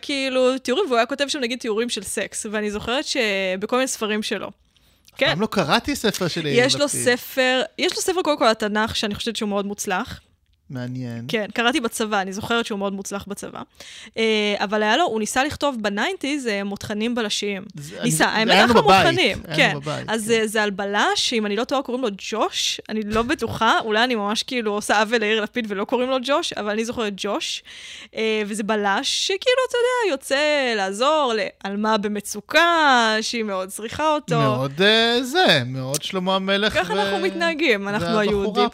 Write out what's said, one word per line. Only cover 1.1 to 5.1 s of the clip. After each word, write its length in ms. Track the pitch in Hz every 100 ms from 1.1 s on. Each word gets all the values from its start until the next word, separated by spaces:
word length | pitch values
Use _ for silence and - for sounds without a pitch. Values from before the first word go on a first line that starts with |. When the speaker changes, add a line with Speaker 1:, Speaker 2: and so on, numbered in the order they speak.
| 277 277
Speaker 1:
שם 120 | 311
נגיד 200 | 233 254
תיאורים 300 | 240 208 240
של 140 | 226
סקס, 420 | 190 - 185 - 220
ואני 200 | 208 208
זוכרת 340 | 208 220 262 302
שבכל 720 | 285 220 190 190 190 214 247
מיני 120 | 262
ספרים 360 | - 208 214
שלו. 240 | - 196 -
Speaker 2:
אף 40 | - _ _ _ _ _